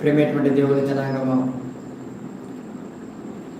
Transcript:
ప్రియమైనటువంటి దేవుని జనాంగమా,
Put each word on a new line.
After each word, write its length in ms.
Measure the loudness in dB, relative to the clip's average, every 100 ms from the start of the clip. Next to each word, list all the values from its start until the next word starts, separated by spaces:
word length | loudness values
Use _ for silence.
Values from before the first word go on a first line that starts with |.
ప్రియమైనటువంటి 500 | 4 6 4 4 4
దేవుని 360 | 6 6 4 4
జనాంగమా, 640 | 2 0 0 2 2 2 -2 -8 -10 -12 -12 -12 -12 -12 -12 -12 -12 -12 -12 -12 -12 -14 -12 -12 -12 -12 -12